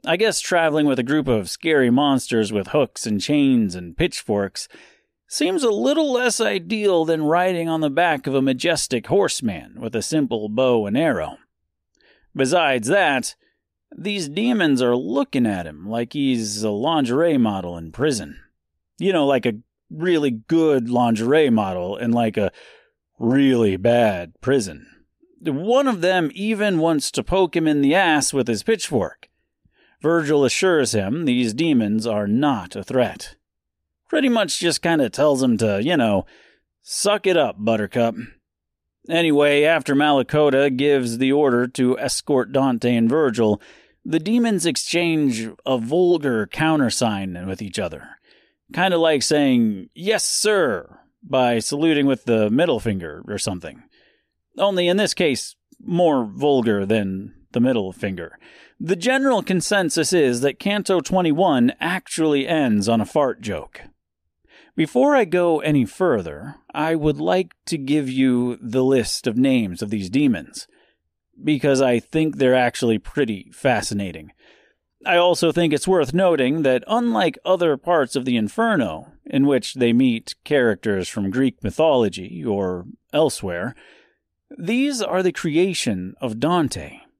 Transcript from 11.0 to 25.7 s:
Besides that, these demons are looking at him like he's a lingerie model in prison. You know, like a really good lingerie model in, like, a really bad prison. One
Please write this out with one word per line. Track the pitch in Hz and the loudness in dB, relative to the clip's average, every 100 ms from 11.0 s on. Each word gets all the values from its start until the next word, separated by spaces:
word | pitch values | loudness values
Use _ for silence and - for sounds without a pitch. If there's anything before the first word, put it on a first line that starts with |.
| 165 98 76 - _ _ _ _ _ _ _ _ _ | 0 -2 -4 -10 _ _ _ _ _ _ _ _ _
Besides | - 131 - 160 127 110 | -4 0 2 2 0 0
that, | 196 170 135 - - _ _ _ _ _ - | 2 2 0 -4 -14 _ _ _ _ _ -12
these | 170 202 147 | -8 -6 -6
demons | 151 233 233 165 131 | -2 0 2 2 2
are | 123 | 2
looking | 123 160 277 277 135 117 | 0 -2 -4 -2 -2 -2
at | 95 82 | -2 -8
him | 76 95 | -12 -8
like | 117 120 | -6 -6
he's | 151 135 123 107 104 | -4 -2 -2 -4 -4
a | 107 | -4
lingerie | 101 139 160 127 127 170 147 | -2 0 0 0 2 2 2
model | 110 98 87 87 | 2 0 -8 -10
in | 82 | -14
prison. | 82 147 123 73 - _ _ _ _ _ _ | -4 -2 -2 -8 -18 _ _ _ _ _ _
You | 180 | -2
know, | 185 143 | 0 2
like | 135 120 | 2 0
a | 107 _ _ _ | -6 _ _ _
really | 156 175 165 147 | -6 0 2 0
good | 113 - 165 160 139 117 | -4 0 2 4 2 0
lingerie | 120 120 110 117 151 151 | 0 2 0 2 2 4
model | 110 98 90 90 98 | 2 0 -4 -6 -6
in, | 117 | -2
like, | 120 117 107 | 0 0 0
a | 98 - - - _ _ _ _ | -4 -4 -20 -20 _ _ _ _
really | 117 135 139 123 110 92 | 0 4 4 4 2 2
bad | 107 120 110 92 85 _ | 2 4 2 0 -8 _
prison. | - 139 98 71 - _ _ _ _ _ | 0 0 -2 -12 -20 _ _ _ _ _
One | 165 139 190 | -6 -6 0